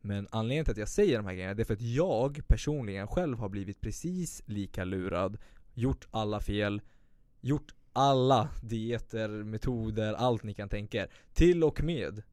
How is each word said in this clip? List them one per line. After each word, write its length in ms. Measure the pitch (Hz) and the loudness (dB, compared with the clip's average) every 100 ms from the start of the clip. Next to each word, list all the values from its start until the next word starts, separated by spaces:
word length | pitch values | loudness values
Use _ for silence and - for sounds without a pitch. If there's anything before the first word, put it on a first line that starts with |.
Men 280 | 101 101 98 | -4 -4 -4
anledningen 340 | 113 110 143 | -2 0 0
till 80 | 156 | 0
att 60 | 107 | -2
jag 100 | 104 | -2
säger 280 | - 208 120 | 4 4 4
de 100 | 98 | 0
här 60 | |
grejerna, 200 | 92 92 | -4 -4
det 80 | 101 | -2
är 20 | |
för 100 | 113 | 0
att 60 | 104 | 0
jag 680 | 117 120 180 117 135 143 - | 0 0 2 2 0 -2 2
personligen 580 | 113 - 151 113 98 101 | 2 2 -2 -4 -4 -4
själv 320 | - 175 117 | -2 -2 -2
har 100 | 104 | -4
blivit 320 | 101 98 98 | -6 -8 -6
precis 600 | 117 - 165 185 175 - - | -6 -6 -4 -4 -6 -8 -8
lika 380 | 104 98 - | -6 -4 -4
lurad, 540 | 92 92 92 87 95 107 - - - - | -4 -2 -2 0 0 -2 -14 -20 -16 -2
gjort 320 | 123 131 - | 0 0 -4
alla 300 | 110 107 104 | -4 -2 -2
fel, 420 | - 104 104 104 - - - - _ _ | -2 0 0 -2 -6 -20 -20 -20 _ _
gjort 340 | 123 147 - - - | -2 -2 -2 -20 -8
alla 560 | - 135 135 127 131 135 - | 2 4 6 6 6 4 -4
dieter, 680 | 113 113 110 117 - 113 110 | -4 -4 -2 -4 -4 -4 -4
metoder, 840 | 107 107 110 - 123 110 107 107 | -4 -6 -4 -2 -2 -2 0 0
allt 280 | 107 123 113 | 2 2 2
ni 120 | 107 | -2
kan 140 | 101 101 | -8 -4
tänka 340 | 104 104 117 | -4 -2 -4
er. 80 | 95 - - | -4 -8 -12
Till 320 | - 170 170 | 6 6 8
och 180 | 156 - | 4 2
med 400 | 147 165 85 104 - | -2 -2 -4 -6 -12